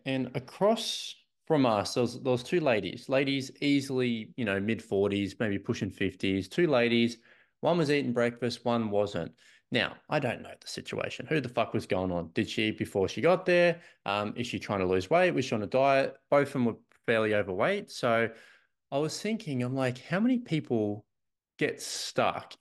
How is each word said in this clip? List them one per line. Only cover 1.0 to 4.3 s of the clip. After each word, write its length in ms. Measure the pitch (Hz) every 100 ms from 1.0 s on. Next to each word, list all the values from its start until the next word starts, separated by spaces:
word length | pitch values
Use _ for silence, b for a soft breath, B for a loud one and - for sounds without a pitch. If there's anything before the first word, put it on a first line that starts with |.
| - - _ _ -
from 180 | 156 127
us, 300 | 107 95 -
there 60 |
was, 200 | 120 127
there 100 | 127
was 120 | 123
two 180 | - 180
ladies, 480 | 151 110 98 - -
ladies 420 | 135 139 139 123 -
easily, 720 | 147 143 135 131 127 117 107